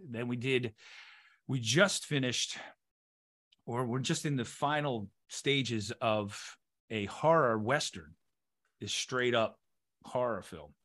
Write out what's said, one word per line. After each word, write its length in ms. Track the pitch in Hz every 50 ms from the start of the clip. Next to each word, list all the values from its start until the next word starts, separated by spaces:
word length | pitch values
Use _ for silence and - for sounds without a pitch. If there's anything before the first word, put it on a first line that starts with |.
| 190 143
then 200 | 117 113 120 120
we 80 | 123
did, 380 | 120 117 135 131 123 123 113 - - - - - - - - - - - - _ _ _
we 140 | - 135 131
just 460 | 113 110 120 165 202 190 - - -
finished, 520 | - 147 139 131 123 117 - - - - - - - - _ _ _ _ _ _ _ _ _ _ _ _ _ _ _ _ _ _
or 200 | - 117 120 131
we're 140 | 117 117 131
just 260 | 135 - 165 - -
in 100 | 156 143
the 80 | 127 113
final 640 | - - - 151 143 151 151 147 143 123 113 101 95 - _ _ -
stages 640 | - - - 139 139 139 131 110 120 110 104 104 120 -
of 560 | 127 113 107 107 104 101 104 - - - - - _ _ _ _ _ -
a 160 | 113 107 101
horror 520 | 98 - - - 156 165 165 143 120 113 110
Western, 560 | 107 113 135 156 - - - 92 78 78 - _ _ _ _ _ _ _ _ _ _ _ _ - 107
a 60 | 101
straight 460 | - - - - 131 127 123 123 120
up 240 | 117 110 98 - - _ _ _ _ _ _ _ _ -
horror 380 | - - 127 123 120 110 92 -
film. 320 | - 90 80 73 73 - _